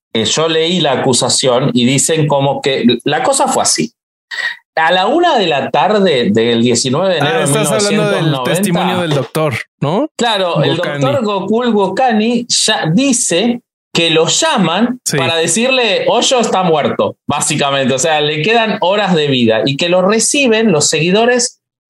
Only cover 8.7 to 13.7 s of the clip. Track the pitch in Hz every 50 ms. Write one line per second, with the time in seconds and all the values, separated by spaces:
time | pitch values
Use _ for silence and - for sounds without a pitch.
8.7 | 170 175 175 - - 180 175 165 151 139 127 - - 160 156 151 120 - - _
9.7 | _ - - 139 165 214 294 320 _ - 233 240 220 196 190 175 165 156 - -
10.7 | - - - - 147 143 139 - - - 226 208 208 196 185 190 214 226 247 240
11.7 | 214 208 196 180 190 - 262 254 226 214 214 233 247 233 240 - - - - -
12.7 | 220 - - 156 160 214 269 285 247 - - - 175 170 208 240 240 240 _ _